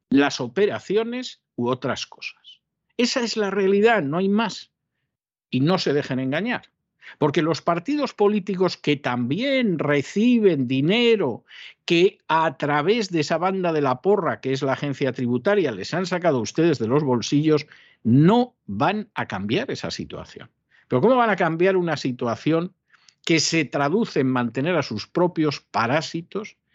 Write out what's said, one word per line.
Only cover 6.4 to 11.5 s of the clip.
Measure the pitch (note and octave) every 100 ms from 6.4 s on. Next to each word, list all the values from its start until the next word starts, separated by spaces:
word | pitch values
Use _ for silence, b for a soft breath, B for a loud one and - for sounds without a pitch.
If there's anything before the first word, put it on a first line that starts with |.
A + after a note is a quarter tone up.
| A#3 G#3 - _ _ _ B -
porque | D3+ E3+
los | D#3 D3+
partidos | - E3+ C4 D4 C4
políticos | - G#3 G#3 G#3 F#3 F#3 -
que | D3+ C#3+
también | C3 B2 A#2+ F3 C#4 C4 A3+ D#3+
reciben | D3+ D3 - G3+ A#3+ A#3+ G3+ D3 B2
dinero | C3+ D3+ A3+ A#3 G#3+ C#3+ G#2+ B